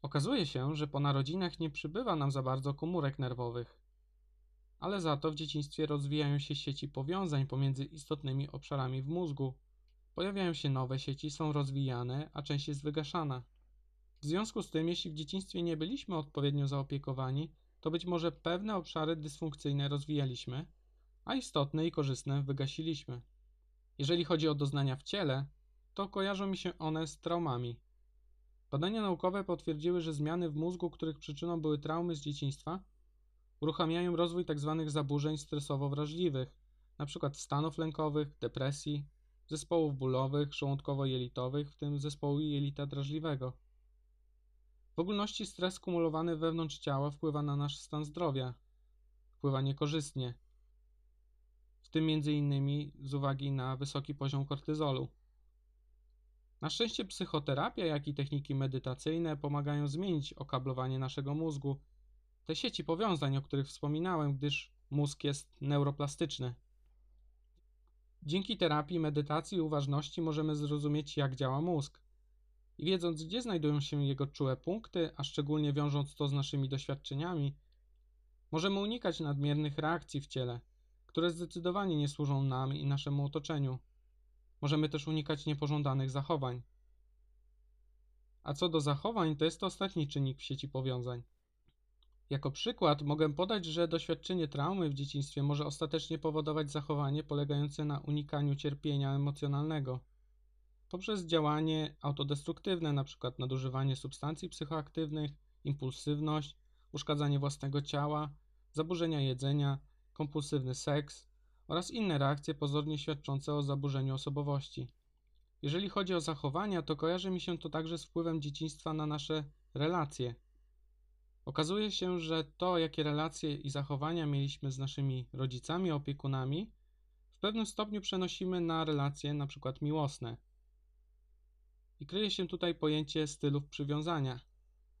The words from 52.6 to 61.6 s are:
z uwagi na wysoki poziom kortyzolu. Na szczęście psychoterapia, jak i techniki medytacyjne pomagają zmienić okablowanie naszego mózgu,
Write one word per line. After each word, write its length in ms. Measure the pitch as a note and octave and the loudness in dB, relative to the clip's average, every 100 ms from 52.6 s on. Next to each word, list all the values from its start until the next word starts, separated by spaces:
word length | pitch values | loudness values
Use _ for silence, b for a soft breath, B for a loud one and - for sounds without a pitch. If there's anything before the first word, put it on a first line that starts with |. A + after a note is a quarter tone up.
| C#3 C#3+ D3 - | 2 0 -2 -8
z 100 | C#3 | -4
uwagi 380 | C#3+ C#3 C3+ C#3 | 0 0 0 0
na 260 | C#3 B2+ C3 | 0 0 -2
wysoki 380 | C#3 C#3+ C#3 C#3+ | -2 -4 -4 -4
poziom 300 | C#3 C#3 C#3 | -2 0 -2
kortyzolu. 600 | C#3 - D3+ D3+ C3 C3+ - _ _ - _ _ _ _ - _ _ _ _ _ _ | -4 -2 0 2 0 -2 -8 _ _ -20 _ _ _ _ -20 _ _ _ _ _ _
Na 80 | D#3 | -6
szczęście 360 | - A3+ - F#3+ | -2 -2 -2 -6
psychoterapia, 800 | - F3+ D#3 C#3+ C3+ F#3+ - F3 | -4 -2 -2 0 0 0 0 0
jak 220 | D3 C#3+ | 0 -2
i 60 | |
techniki 420 | C#3+ C#3 D3 C#3 C3+ | -2 0 -2 0 0
medytacyjne 840 | C3+ C3 C3 B2+ - D#3+ E3+ D3 | 0 0 -4 -4 0 0 0 -2
pomagają 500 | D3 D3 C#3+ D3 D3 | -2 0 0 0 0
zmienić 460 | C#3+ G3 D#3+ C#3+ | 0 0 0 0
okablowanie 680 | - C#3 C3 C3 C3 B2+ C3 | -8 -4 -2 0 0 0 0
naszego 340 | C3 C#3+ C#3 | -2 -2 -2
mózgu, 460 | D3 D#3+ C#3+ | 0 0 -2